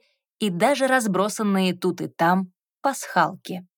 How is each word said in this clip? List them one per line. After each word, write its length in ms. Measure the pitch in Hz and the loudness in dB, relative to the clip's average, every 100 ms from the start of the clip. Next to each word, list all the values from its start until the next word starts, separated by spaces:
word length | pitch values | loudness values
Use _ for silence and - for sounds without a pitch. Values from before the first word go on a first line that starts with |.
| _ _ _ _ | _ _ _ _
и 120 | 214 | -2
даже 360 | 170 233 262 262 | 2 2 2 2
разбросанные 880 | 262 220 185 202 214 208 190 185 | 2 2 0 0 -2 0 2 0
тут 260 | 175 185 170 | 0 -2 -4
и 60 | 151 | -6
там 460 | - 165 185 185 _ _ _ | 0 2 2 -2 _ _ _
пасхалки. 880 | 277 262 - 185 156 190 - 185 185 | -4 -4 -2 0 0 -2 -12 -12 -14